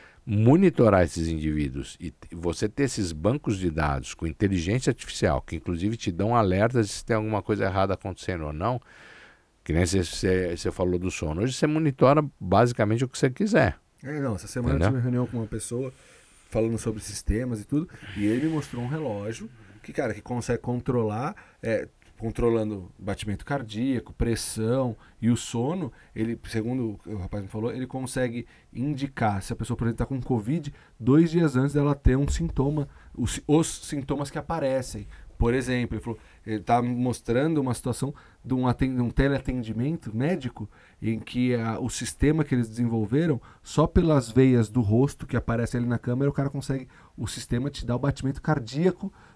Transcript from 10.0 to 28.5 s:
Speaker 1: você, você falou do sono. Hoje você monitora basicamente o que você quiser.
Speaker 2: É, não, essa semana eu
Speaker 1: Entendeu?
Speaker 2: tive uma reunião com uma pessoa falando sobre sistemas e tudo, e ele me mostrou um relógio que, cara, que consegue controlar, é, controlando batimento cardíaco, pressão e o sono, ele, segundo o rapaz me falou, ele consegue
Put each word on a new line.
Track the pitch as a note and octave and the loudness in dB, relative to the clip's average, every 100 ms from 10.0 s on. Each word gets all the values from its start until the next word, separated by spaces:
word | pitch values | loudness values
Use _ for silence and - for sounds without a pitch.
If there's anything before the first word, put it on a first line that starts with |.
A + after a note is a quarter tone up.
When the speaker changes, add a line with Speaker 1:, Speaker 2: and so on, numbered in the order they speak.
Speaker 1:
você, | F2 - G2 F#2 F2+ E2+ | 0 -2 0 2 0 -2
você | F#2+ | -4
falou | - F2+ F2+ | -2 0 0
do | F2+ | -2
sono. | - D#2 D#2+ | -4 -4 -2
Hoje | B2 | -2
você | B2+ D3+ | 0 0
monitora | D#3 D#3+ C3 C3 D3+ D3 - | 2 0 4 6 6 2 -4
basicamente | F2+ G2 B2 A#2+ G#2 A2+ | 2 4 4 4 2 2
o | B2+ | -2
que | - | 0
você | C#3 | 0
quiser. | B2+ G#3 G3+ A2+ - _ _ | 0 2 4 2 0 _ _
Speaker 2:
É, | C#3 D3+ | -10 -6
não, | C#3 G2 | -4 -4
essa | G2+ | -6
semana | B2+ B2 | -4 0
eu | C#2+ | 2
Speaker 1:
Entendeu? | F#2 | 2
Speaker 2:
tive | C3 | 2
uma | |
reunião | B2 B2 A#2+ | 0 0 -2
com | A#2+ | -4
uma | G#2+ | -6
pessoa | A2 - A#2+ C3 - - - _ _ - | -8 -6 -6 -6 -10 -20 -20 _ _ -6
falando | A2+ A2+ A2+ | 0 0 0
sobre | A#2 G#2+ | -4 -6
sistemas | - - - G#2 B2 A2 | -8 -8 0 0 0 -6
e | G#2 | -2
tudo, | C#3+ F3 - F#2+ F#2+ | -2 -2 -8 -12 -2
e | G#2 | 2
ele | A#2+ D#3+ | 2 0
me | |
mostrou | D#3 C#3+ A#2+ | -2 -4 -6
um | A#2+ | -6
relógio | D#3 C#3 G2+ G#2 A2+ G#3 - - - | -4 -4 -6 -6 -10 -12 -18 -20 -20
que, | - | -12
cara, | - B2 G2+ | -4 -4 -4
que | |
consegue | - A#2+ - A#2 | -6 -6 -2 -2
controlar, | B2 B2 C3 B2 A2 G#2+ D3 G#3+ - _ | -2 -4 0 0 0 -2 -6 -8 -18 _
é, | A2+ G#2+ - _ _ - | -2 -2 -4 _ _ -10
controlando | A2+ G#2+ A#2 A2+ A2 G2+ F2 - | -8 0 2 2 0 -6 -10 -12
batimento | G2 G2 G#2+ G2+ - | -6 -6 -4 -6 -4
cardíaco, | C#3 A2+ G#2 C3+ A#2+ - | -6 -4 -4 -2 -2 -4
pressão | - A#2 A2+ - - A2 C3 B2+ A#2 - - | -2 -2 -2 -4 -4 0 0 0 -4 -14 -2
e | A2+ | 2
o | A#2 | 2
sono, | - A#2 B2+ F#3+ C3+ - - - | 0 -4 -2 -2 -6 -10 -14 -6
ele, | A2+ A2+ - | -4 -4 -6
segundo | A2+ A2 C3 A#2 G2 - | -4 -2 -2 -4 -6 -10
o | G#2 | -8
rapaz | F2+ G#2 | -6 -8
me | F#2+ | -8
falou, | A2 A#2 | -6 -4
ele | A#2+ B2+ | -4 -6
consegue | C3 B2+ C3+ B2+ A#2 - | -8 -6 -2 -2 -4 -10